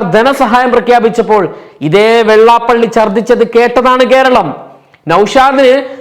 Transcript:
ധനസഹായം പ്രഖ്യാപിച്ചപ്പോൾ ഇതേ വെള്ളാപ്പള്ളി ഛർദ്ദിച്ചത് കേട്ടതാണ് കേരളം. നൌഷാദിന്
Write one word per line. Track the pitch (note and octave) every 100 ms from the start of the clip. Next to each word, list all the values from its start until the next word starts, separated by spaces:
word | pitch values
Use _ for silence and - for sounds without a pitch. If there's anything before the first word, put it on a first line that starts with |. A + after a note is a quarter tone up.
| F#3+ G3+
ധനസഹായം | B3 C4+ A#3+ B3 B3+ A#3+
പ്രഖ്യാപിച്ചപ്പോൾ | A3+ A#3+ A3 A3+ G#3 G#3+ D#3+ - - - D3
ഇതേ | F#3+ A3 A#3 G#3+
വെള്ളാപ്പള്ളി | A3 A3+ A#3 A#3 A#3 A#3 A#3
ഛർദ്ദിച്ചത് | G#3+ G3+ A3 A3+ A#3 A#3
കേട്ടതാണ് | A#3+ B3 B3+ B3+ A#3+
കേരളം. | C4 C4 A#3+ D#3+ - - - _ _ D3+
നൌഷാദിന് | F3 G#3 C4+ C4 C4+ C4 C4+ C4 -